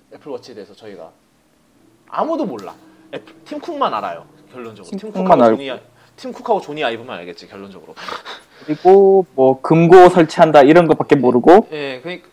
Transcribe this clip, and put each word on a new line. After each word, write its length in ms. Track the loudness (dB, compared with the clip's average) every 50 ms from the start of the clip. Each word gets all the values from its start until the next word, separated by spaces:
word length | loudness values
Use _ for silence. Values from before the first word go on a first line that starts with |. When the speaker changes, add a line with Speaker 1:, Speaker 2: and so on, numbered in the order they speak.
| _ _ -20
Speaker 1:
애플워치에 400 | -20 _ -18 -18 -18 _ -20 -20
대해서 200 | -20 -20 _ -20
저희가. 360 | _ -20 -20 -20 -20 -20 -20 _ _ _ _ _ _ _ _ _ _ _ _ _ _ _ _ _ _ _ _
아무도 360 | -10 -10 -8 -8 -8 -8 -8
몰라. 280 | -10 -12 -14 -16 -18 -20 _ _ _ _ _ _ _ -20
애플, 200 | -20 _ _ _ _ _
팀 140 | -18 -18 -16
쿡만 320 | -14 -14 -8 -8 -6 -6 -6
알아요. 320 | -8 -10 -10 -14 -14 -18 _ _ _ _ _
결론적으로. 380 | _ -20 -20 -20 -20 -20 -20 -16
Speaker 2:
팀 80 | -16 -16
Speaker 1:
팀 140 | -16 -14
Speaker 2:
쿡만 120 | -10 -6 0 0 2 2
Speaker 1:
쿡하고 40 | 2
Speaker 2:
알고. 120 | 0 0
Speaker 1:
조니 140 | -2 -6 -14
아-, 100 | -14 -16 _ _ _ _ _ _ _
팀 160 | _ -20 -20
쿡하고 280 | -20 -16 -8 -6 -6 -6
조니 240 | -6 -12 -12 -10 -8
아이브만 340 | -8 -8 -10 -14 -16 -18 -18
알겠지, 300 | -18 -20 -20 -20 -20 _
결론적으로. 460 | -20 -20 -20 -20 -20 -20 -20 -20 -20 -20 -18 -18 -18 -18 _ -20 -20 -20 _ _ _ _ -12
Speaker 2:
그리고 600 | -12 -12 0 2 4 4 6 4 4 2 0 -2 _ -2
뭐 260 | 0 0 0 0 -2
금고 480 | -2 -2 0 2 4 6 8 8 8 8
설치한다 520 | 6 2 0 0 2 0 2 4 4 4
이런 240 | 4 6 4 4 4
것밖에 300 | 2 -2 -4 0 -2 0
모르고. 520 | 0 0 0 -2 2 4 4 4 4 4 0
Speaker 1:
예, 280 | -14 -14 -12 -14 -14 -14
그러니-, 220 | -14 -16 -16 -16 _ _